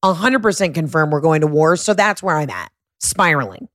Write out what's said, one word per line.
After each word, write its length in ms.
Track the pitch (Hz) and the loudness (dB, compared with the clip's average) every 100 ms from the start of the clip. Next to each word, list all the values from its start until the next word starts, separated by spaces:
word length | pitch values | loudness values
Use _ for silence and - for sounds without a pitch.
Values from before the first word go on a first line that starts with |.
a 100 | 190 | 0
hundred 300 | 170 226 262 | 0 0 2
percent 320 | 214 190 190 156 | 0 0 -2 -2
confirmed 360 | 160 160 151 | -2 0 0
we're 100 | 151 | 2
going 200 | 160 156 | 2 2
to 60 | 151 | 2
war. 280 | 151 156 175 | 2 2 2
So 180 | - | 0
that's 280 | 196 208 202 | 0 2 0
where 140 | 190 156 | -2 -2
I'm 160 | 147 | -2
at, 200 | 92 85 _ _ _ | -8 -12 _ _ _
spiraling. 680 | - - 180 151 113 95 - | -8 0 2 2 -2 -10 -20